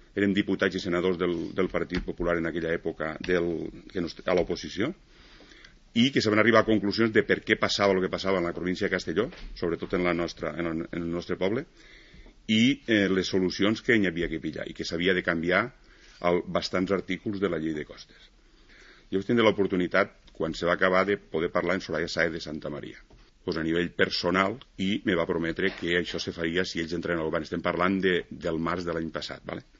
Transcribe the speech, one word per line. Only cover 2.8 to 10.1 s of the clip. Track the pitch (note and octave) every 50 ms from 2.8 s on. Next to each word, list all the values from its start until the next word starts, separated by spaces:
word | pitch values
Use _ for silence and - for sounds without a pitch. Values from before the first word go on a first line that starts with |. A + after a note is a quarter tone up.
| - E2 D#2 - D#2 D#2 D#2 - -
del, | F2 F2+ F2 E2+ F2 E2 D#2+ D#2+ - - - - -
que | - F#2 F2
no |
est-, | D#2 - - -
a | F#2 F#2
l'oposició, | F2+ E2 F2+ F2 - - D#2 - F2+ A2+ D#3+ F#3+ - - _ - - - - - - - - - - - - - - _ _
i | - A#2 A#2+ C#3 C3+
que | C3+ G#2+
se | G#2+
van | G#2+ A2
arribar | G#2+ A#2 A2+ G#2+ G#2
a |
conclusions | A2 A2 G#2 G2 G2+ F#2 G#2+ A#2 A2
de | G#2+ G#2+ G2
per | - F#2 - -
què | - G#2+ -
passava | A2 G2+ - - G2+ G2
lo | F#2+ F#2 F#2+
que | F2
passava | F#2 F2+ F#2+ F#2+ G2 F#2
en | F2
la | F2 E2+
província | E2+ E2+ F#2 F2+ - G2
de | E2+ F#2
Castelló, | F2+ - F2+ D#2+ G2 A2+ E3+ - - - - - -
sobretot | F#2 E2+ E2 - F#2 - G2 F2+
en | F2
la | F2